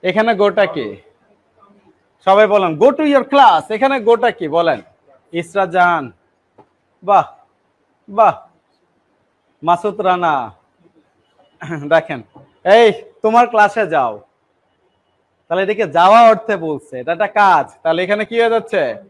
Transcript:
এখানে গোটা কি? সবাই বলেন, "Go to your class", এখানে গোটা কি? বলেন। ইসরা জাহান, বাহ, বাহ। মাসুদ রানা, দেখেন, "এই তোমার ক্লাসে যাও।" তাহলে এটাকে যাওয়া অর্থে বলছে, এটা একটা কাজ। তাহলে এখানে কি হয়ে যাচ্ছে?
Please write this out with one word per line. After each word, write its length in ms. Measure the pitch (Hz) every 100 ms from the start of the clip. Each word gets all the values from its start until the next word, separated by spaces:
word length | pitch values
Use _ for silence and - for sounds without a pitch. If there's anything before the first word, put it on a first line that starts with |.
এখানে 320 | 185 185 220
গোটা 320 | 208 202 202 196
কি? 300 | 151 110 104 _ _ _ _ _ _ _ _ _ _ _ _
সবাই 220 | 190 196 214
বলেন, 320 | 208 185 156
"Go 120 | 240
to 120 | 254
your 200 | 302 277
class", 520 | 262 277 247 165 -
এখানে 260 | 220 262 269
গোটা 300 | 214 233 240
কি? 180 | - 156
বলেন। 320 | 160 170 123 - _ _ _ _
ইসরা 340 | 170 170 196 185
জাহান, 460 | 180 175 165 127 _ _ _ _ _ _ _ _ _
বাহ, 280 | 180 196 139 - _ _ _ _ _ _ _
বাহ। 400 | 202 214 - _ _ _ _ _ _ _ _ _ _ _ _
মাসুদ 380 | 156 175 214 202
রানা, 520 | 190 180 175 143 113 _ _ _ _ _ _ _ _ _ _ _ 160 160 143
দেখেন, 340 | 160 - 139 - _ _ _
"এই 280 | 175 220 226 - - _
তোমার 260 | 214 233 240
ক্লাসে 380 | 226 208 226 190
যাও।" 340 | 156 123 104 _ _ _ _ _ _ _ _ _ _ _ _ _
তাহলে 140 | 175
এটাকে 300 | 190 208 196
যাওয়া 360 | 151 180 220 226
অর্থে 280 | 220 220 202
বলছে, 420 | 160 147 _ 127
এটা 140 | 123
একটা 140 | 170 202
কাজ। 480 | 208 196 165 135 _
তাহলে 200 | 165 165
এখানে 220 | 180 208
কি 160 | 214 233
হয়ে 100 | 226
যাচ্ছে? 440 | 226 226 196 135 107 -